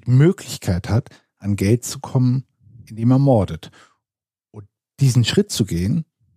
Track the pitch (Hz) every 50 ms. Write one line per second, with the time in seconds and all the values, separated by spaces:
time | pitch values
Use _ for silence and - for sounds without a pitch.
0 | - - 123 131 147 175 202 - - - - - - - 90 87 - - 98 123
1 | - - - _ _ _ _ _ - 101 101 95 95 98 120 117 - - - 135
2 | - - - 131 127 127 123 131 - _ _ _ _ _ _ - - - 110 110
3 | 113 120 131 135 139 139 127 107 92 - 82 78 - - _ _ _ _ _ _
4 | _ _ _ _ _ _ _ _ _ _ _ 110 101 _ _ _ _ _ _ -
5 | 139 135 113 127 113 - - 190 208 - - - 110 - - 85 90 101 151 170
6 | 156 - _ _ _ _ _